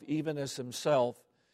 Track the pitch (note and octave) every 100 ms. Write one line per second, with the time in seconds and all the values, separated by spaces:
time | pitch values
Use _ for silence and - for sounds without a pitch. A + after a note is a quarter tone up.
0 | - D#3 D3+ D3 C#3 - B2 B2 D#3+ C#3
1 | A#2+ A#2+ _ _ _